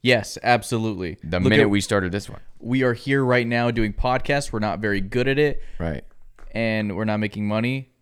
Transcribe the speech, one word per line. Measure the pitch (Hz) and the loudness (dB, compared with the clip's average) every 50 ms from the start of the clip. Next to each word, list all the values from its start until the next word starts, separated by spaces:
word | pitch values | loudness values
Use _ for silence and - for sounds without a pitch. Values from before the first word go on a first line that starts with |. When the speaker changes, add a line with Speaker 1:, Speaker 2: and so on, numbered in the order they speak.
Speaker 1:
Yes, | _ 120 127 113 98 - - - - | _ 4 4 4 4 -2 -10 -4 2
absolutely. | 117 123 117 - - - 117 110 110 107 90 92 85 78 - - | 2 2 2 2 -2 -4 -2 -2 -2 -4 -4 -6 -6 -8 -10 -8
Speaker 2:
The | 80 82 90 | -4 -2 2
Speaker 1:
Look | 92 95 | 4 4
Speaker 2:
minute | 107 110 - | 6 6 6
Speaker 1:
at, | 104 | 6
Speaker 2:
we | 101 101 | 4 2
started | 95 - 110 101 92 90 87 | 2 2 0 0 0 0 -2
this | 104 101 - | -4 -6 -8
one. | - - - - - - | -14 -16 -16 -16 -16 -14
Speaker 1:
we | - 113 123 131 131 | -6 -4 -2 0 2
are | 127 117 | 0 0
here | 113 - 139 139 139 135 | -2 -2 -2 0 2 2
right | 123 123 123 123 | 4 4 2 2
now | 117 120 117 120 120 117 | 2 0 0 0 0 2
doing | 117 113 107 101 | 2 0 0 0
podcasts. | - - 127 127 127 - - 131 117 113 - - | 0 0 0 0 0 0 0 0 0 0 -2 -4
We're | 110 | -2
not | 107 107 98 95 | -2 -2 -2 -2
very | 107 107 101 98 | 0 0 0 0
good | 98 98 110 123 123 | -2 -2 0 0 0
at | 131 135 139 | 2 2 2
it. | 151 147 135 - - - - - | 2 2 2 -2 -4 -6 -6 -4
Speaker 2:
Right. | 82 82 78 67 - - - - - - - - - - - | -4 -2 -4 -4 -8 -12 -20 -20 -20 -20 -20 -18 -18 -10 -4
Speaker 1:
And | 104 117 113 110 110 107 104 98 | -2 0 0 0 0 0 -2 -2
we're | 87 110 | -2 -2
not | 110 107 107 | -2 0 0
making | 107 104 101 104 104 104 | -2 -2 -4 -4 -4 -2
money. | 104 110 113 120 131 135 135 _ _ _ | 0 0 0 0 -2 -4 -6 _ _ _